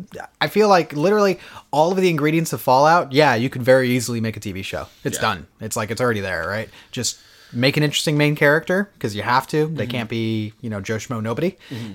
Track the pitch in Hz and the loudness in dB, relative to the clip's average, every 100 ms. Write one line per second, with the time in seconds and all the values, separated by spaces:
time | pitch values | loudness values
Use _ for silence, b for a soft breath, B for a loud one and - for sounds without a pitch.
0 | - - - - 151 202 208 190 156 147 | -14 -16 -12 -4 -2 2 4 4 2 0
1 | 165 214 202 180 B B B 143 160 190 | 2 2 2 0 B B B 0 2 2
2 | 185 160 151 160 165 123 - 131 151 170 | 2 2 2 0 -2 -2 2 6 6 4
3 | 135 131 151 113 127 131 120 131 127 123 | 2 2 4 4 0 0 4 4 4 0
4 | 117 120 110 110 107 92 98 85 71 _ | -2 -4 -4 -6 -8 -10 -8 -10 -10 _
5 | 147 - 113 92 71 - 110 117 107 110 | -8 -4 -4 -4 -8 -14 -8 -6 -6 -2
6 | 123 107 98 87 82 104 110 B B - | -2 -2 -4 -4 -4 -6 -8 B B -8
7 | 117 - b b b 120 131 151 147 - | -6 -8 b b b -2 0 2 0 0
8 | - 147 147 147 147 151 - 185 202 - | 0 2 2 2 4 2 0 -2 -4 -6
9 | 123 104 104 127 - 151 156 156 113 123 | -6 -4 0 0 0 -2 -2 -2 -6 -6
10 | 110 117 113 110 107 - 120 107 98 110 | -6 -4 -2 -2 -4 -8 -10 -8 -6 -6
11 | - 117 110 120 170 - - 120 117 | -6 -6 -4 -2 -4 -4 -12 -12 -12